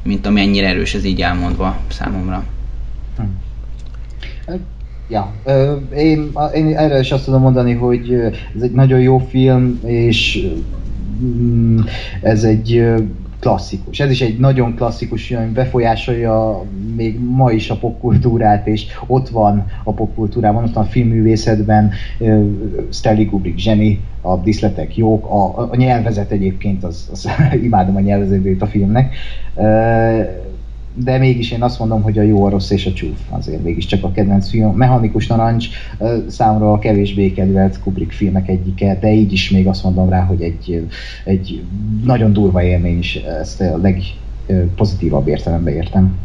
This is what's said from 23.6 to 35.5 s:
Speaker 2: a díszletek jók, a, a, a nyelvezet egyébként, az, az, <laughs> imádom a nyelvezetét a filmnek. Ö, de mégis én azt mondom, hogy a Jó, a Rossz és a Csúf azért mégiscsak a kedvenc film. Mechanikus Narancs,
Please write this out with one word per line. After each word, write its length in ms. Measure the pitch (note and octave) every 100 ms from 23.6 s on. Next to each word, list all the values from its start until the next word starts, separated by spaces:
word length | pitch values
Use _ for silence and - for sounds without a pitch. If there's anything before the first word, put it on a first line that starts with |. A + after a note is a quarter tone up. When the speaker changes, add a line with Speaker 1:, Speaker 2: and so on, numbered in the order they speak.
| A2 G#2+ G#2+ G2+ - -
Speaker 2:
a 160 | F2+ F#2
díszletek 600 | F#2 G#2 G#2 - F3+ -
jók, 280 | A2 A2 -
a, 360 | G#2 F#2+ -
a, 60 | A#2+
a 40 | B2
nyelvezet 560 | B2+ B2 A2 G2+ G2+
egyébként, 520 | G#2 F#2+ F#2 G#2 F#2
az, 260 | F2+ F2 -
az, 160 | F#2 - -
<laughs> 200 | - -
imádom 320 | A#2+ G#3+ F#3 G3
a 40 |
nyelvezetét 640 | G3 G2+ F#3+ G2 F#2+ F#2
a 60 | G#2
filmnek. 480 | G#2 G3+ A#2 C3 - - - - -
Ö, 680 | G#2+ A2 A2+ A#2 A#2 A2+ G2 - - - - - -
de 240 | - B2 C3
mégis 340 | C3 A#2+ A2
én 120 | A#2
azt 160 | B2 -
mondom, 220 | A2 A2
hogy 160 | G#2+ G#2
a 40 |
Jó, 240 | G#2+ G#2 G2
a 40 |
Rossz 200 | G2 -
és 160 | G2 -
a 80 |
Csúf 240 | F#2 - - -
azért 340 | F2 - D#2
mégiscsak 400 | E2+ E2+ - G2
a 80 | F2+
kedvenc 380 | - G2+ G2+ F#2+
film. 260 | A2+ A2 G#2+
Mechanikus 520 | B2+ B2+ A2+ G#2+ G2
Narancs, 400 | A2+ A2+